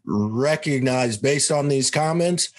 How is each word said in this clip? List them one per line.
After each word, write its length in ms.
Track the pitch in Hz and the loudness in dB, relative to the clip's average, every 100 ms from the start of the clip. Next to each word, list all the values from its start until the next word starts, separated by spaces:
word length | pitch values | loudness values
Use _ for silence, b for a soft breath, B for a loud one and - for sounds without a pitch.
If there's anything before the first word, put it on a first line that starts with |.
recognize, 1120 | - 104 107 113 139 156 156 135 127 127 123 107 | -4 -2 0 0 0 0 0 0 0 0 0 0
based 340 | 135 143 - | 0 0 0
on 160 | 151 143 | 0 2
these 240 | 139 131 | 0 0
comments, 600 | 156 156 165 170 175 - | 0 0 0 0 0 -4